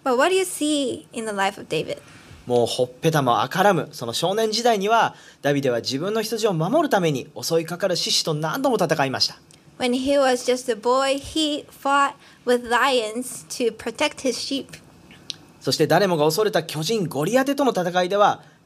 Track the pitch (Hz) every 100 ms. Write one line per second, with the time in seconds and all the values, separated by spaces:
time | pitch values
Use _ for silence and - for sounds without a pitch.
0 | 262 247 320 381 370 - 302 294 254 -
1 | - - 220 202 196 202 - 156 - 147
2 | - - - - - 123 113 - 127 -
3 | 165 156 127 107 120 180 202 170 110 -
4 | 117 117 170 208 220 214 240 214 196 226
5 | 156 - - - 139 143 135 117 117 135
6 | 185 220 214 226 214 165 170 302 294 202
7 | 165 131 - - 123 165 160 175 190 170
8 | 226 - - 151 156 269 269 214 170 156
9 | 135 123 - - _ - - - 247 254
10 | 262 285 262 254 254 247 254 220 240 254
11 | 269 277 - 320 302 294 - - 277 277
12 | 277 - - - 240 247 233 233 269 254
13 | 214 226 247 - - - 233 214 240 220
14 | 294 - 262 233 - 277 - - - -
15 | - - - - - - - 131 143 160
16 | 196 165 151 160 208 170 165 151 160 226
17 | 156 131 165 247 262 277 262 190 180 180
18 | 180 202 196 110 - _